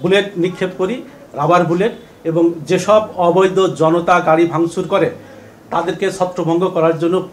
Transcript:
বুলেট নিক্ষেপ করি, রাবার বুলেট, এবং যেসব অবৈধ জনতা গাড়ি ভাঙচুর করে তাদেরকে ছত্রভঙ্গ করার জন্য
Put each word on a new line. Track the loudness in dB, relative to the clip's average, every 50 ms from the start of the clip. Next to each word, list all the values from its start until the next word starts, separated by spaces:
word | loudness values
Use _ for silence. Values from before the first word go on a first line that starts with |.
| -2
বুলেট | 0 2 0 0 -2 -4
নিক্ষেপ | -4 -4 -4 -4 -4 -6 -6 -4 -4
করি, | -4 -4 -4 -6 -10 -14 -20 -20 -20 -12 -6
রাবার | -2 0 2 2 2 2
বুলেট, | 2 0 0 0 -2 -4 -6 -14 -20 -20 -10 -6
এবং | -4 0 2 2 2 0 -2 -4
যেসব | -2 -2 0 2 4 4 4 2 0 -2
অবৈধ | 0 0 2 4 4 2 2 2 2 0 0 0
জনতা | 2 2 2 2 2 2 2 2 2
গাড়ি | 2 2 2 2 2
ভাঙচুর | 2 0 0 -2 -2 -2 -6 -4 -2
করে | 0 0 0 -2 -2 -6 -14 -20 -20 -20 -20 -20 -20 -20 -12 -6
তাদেরকে | -4 -4 -4 -4 -4 -4 -4 -4
ছত্রভঙ্গ | -4 -2 -4 -4 -4 -4 -2 -2 0 0 0
করার | -2 0 0 0 0 0 0
জন্য | -2 -2 -2 -2 -4 -4